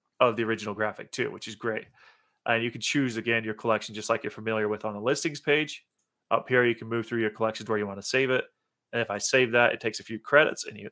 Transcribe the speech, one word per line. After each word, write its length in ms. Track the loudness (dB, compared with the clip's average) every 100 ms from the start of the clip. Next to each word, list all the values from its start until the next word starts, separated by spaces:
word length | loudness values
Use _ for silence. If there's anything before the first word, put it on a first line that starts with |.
| _ 2
of 160 | 2 2
the 60 |
original 320 | 0 -2 -4
graphic 380 | -4 -4 -4 -8
too, 180 | -6 -4
which 160 | -6 -12
is 60 |
great. 320 | -6 -4 -4 -8 _ -20 _ _ _ -2
And 160 | 0
you 80 | 0
can 80 | -4
choose, 360 | -2 0 0 0
again, 260 | 0 0
your 100 | -2
collection 400 | -4 0 0 -2
just 160 | -6 -2
like 140 | -2
you're 80 | -2
familiar 360 | -6 -4 0 0
with 160 | -2 -4
on 80 |
the 60 | -4
listings 400 | -2 0 -2 -4
page. 440 | 2 2 2 -6 -18 _ _ _ _
Up 160 | -2 2
here, 160 | 4 4
you 80 |
can 140 | 2 -2
move 180 | -4 -2
through 140 | -2
your 100 | -2
collections 380 | 0 -2 -2 -2
where 100 | -2
you 80 | -2
wanna 160 | -6
save 280 | -2 0 2
it. 140 | 2 -2 _ _ _ _
And 100 | -4
if 80 | -2
I 80 | -2
save 340 | 2 4 4
that, 200 | 6 4
it 60 | 4
takes 200 | -4 -6
a 40 |
few 140 | -8 -12
credits, 480 | 4 6 6 2 -8
and 120 | -10
you, 120 | -14